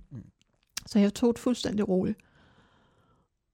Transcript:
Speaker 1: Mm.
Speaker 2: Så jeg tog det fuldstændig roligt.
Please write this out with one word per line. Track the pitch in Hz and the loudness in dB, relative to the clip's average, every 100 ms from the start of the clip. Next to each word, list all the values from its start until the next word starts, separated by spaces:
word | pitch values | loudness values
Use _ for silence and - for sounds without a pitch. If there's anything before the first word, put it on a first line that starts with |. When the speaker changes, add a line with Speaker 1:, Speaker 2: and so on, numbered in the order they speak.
| - | -10
Speaker 1:
Mm. | 113 - _ _ _ _ - - | -16 -16 _ _ _ _ -14 0
Speaker 2:
Så | 208 | 2
jeg | 202 | 2
tog | - 240 | 4 0
det | 233 | 2
fuldstændig | 254 240 - 208 196 | -2 -2 -2 -2 0
roligt. | 185 208 214 _ _ _ _ _ _ _ _ _ _ _ _ _ | 0 0 -4 _ _ _ _ _ _ _ _ _ _ _ _ _